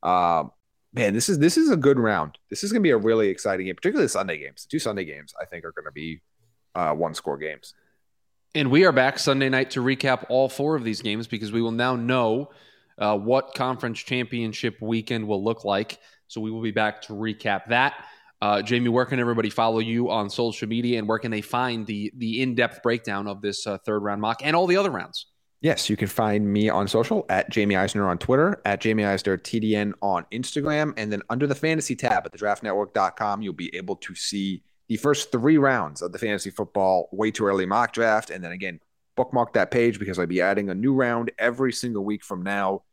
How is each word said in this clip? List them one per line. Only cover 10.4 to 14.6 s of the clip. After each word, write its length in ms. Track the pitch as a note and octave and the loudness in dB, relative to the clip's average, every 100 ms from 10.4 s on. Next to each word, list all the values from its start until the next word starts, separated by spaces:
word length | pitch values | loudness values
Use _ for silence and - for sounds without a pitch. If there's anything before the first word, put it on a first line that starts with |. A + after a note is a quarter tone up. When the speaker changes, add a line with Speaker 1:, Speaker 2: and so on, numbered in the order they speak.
| C3+ | 2
Speaker 2:
four 260 | - C#3+ D#3 | 0 -2 0
of 80 | |
these 180 | A2+ G#2 | -2 -4
games 240 | A2+ G#2+ A2+ | -4 -6 -4
because 240 | A2 G#2+ | -6 -4
we 100 | A2+ | -2
will 100 | A2+ | 0
now 240 | A2+ B2 B2+ | 0 0 0
know, 560 | A#2 B2+ A#2 A#2 C#3+ - - _ _ - | 0 2 2 0 -4 -14 -20 _ _ -4
uh, 200 | G#2 G#2+ | 0 0
what 360 | G#2+ C3 - | 2 0 0
conference 460 | - B2+ B2+ B2 A2 | -4 -4 -2 -6 -6
championship 840 | - B2+ A#2+ A#2+ A2+ G#2+ | -4 -4 -2 -4 -6 -4